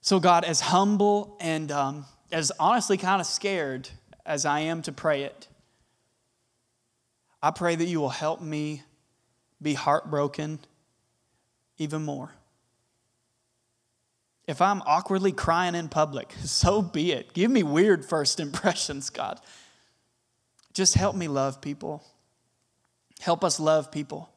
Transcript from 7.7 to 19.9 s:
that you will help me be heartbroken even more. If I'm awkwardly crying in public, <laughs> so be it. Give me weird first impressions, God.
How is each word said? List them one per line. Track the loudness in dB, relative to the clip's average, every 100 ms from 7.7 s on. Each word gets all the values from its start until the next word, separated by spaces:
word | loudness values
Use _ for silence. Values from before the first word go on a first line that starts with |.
| 0
that | 0
you | 0
will | -2
help | -2 -4 -4
me | -6 -6 -6 -8 -14 _ _ _ _ _ _ _
be | -4
heartbroken | -2 2 0 0 -2 -2 -4 -8 -10 -14 _ _ _ _ _ _ _ _ _ _ _
even | -6 -6
more. | -6 -8 -10 -18 _ _ _ _ _ _ _ _ _ _ _ _ _ _ _ _ _ _ _ _ -10
If | 2
I'm | 2 2 2
awkwardly | 0 2 0 0
crying | 0 0 2 2 -2
in | -4
public, | 0 0 -2 -10 -12
<laughs> |
so | -4 2 4 2
be | 0 -2 -2
it. | -2 -4
Give | 0 4
me | 4
weird | 4 4 6 4 2
first | -2 0 -2
impressions, | -6 -2 -2 -2 -6 -8 -10
God. | -8 -8 -8 -16 -20 -20 _ _